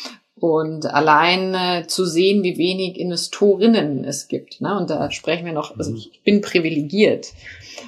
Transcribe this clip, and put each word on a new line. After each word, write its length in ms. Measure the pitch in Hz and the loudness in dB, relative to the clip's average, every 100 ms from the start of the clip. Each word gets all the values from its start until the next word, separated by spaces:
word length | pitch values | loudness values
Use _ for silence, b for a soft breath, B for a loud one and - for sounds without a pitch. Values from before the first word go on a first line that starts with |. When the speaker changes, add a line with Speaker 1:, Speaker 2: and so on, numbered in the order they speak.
| B 233 B _ | B -18 B _
Speaker 1:
Und 480 | 170 156 156 156 151 | 0 0 -2 -6 -2
allein, 680 | 147 156 151 170 180 190 | 2 4 6 4 2 0
äh, 320 | 185 180 175 165 | -2 -2 -2 -4
zu 180 | - | -4
sehen, 380 | 180 165 190 202 | -2 2 2 2
wie 160 | 180 165 | 0 0
wenig 420 | 170 190 185 180 | -2 -2 -6 -6
Investorinnen 1040 | 175 165 - - 202 190 226 220 147 135 | -6 -4 -6 2 2 4 4 4 2 -4
es 240 | - - - | -6 -10 -8
gibt, 320 | - - - | -10 -10 -8
ne? 160 | 156 196 | -4 -4
Und 120 | 156 | -4
da 200 | 156 143 | -4 -4
sprechen 360 | - - 170 175 | -6 -4 -4 -4
wir 60 | |
noch, 240 | 160 - - | -6 -8 -8
also 140 | 104 | -8
Speaker 2:
Mhm. 60 | 113 | -8
Speaker 1:
ich 260 | - _ | -14 _
bin 180 | - 202 | 2 2
privilegiert, 920 | 202 180 160 156 147 165 208 110 - - B B B B | 2 0 0 -2 -2 2 2 2 -6 -18 B B B B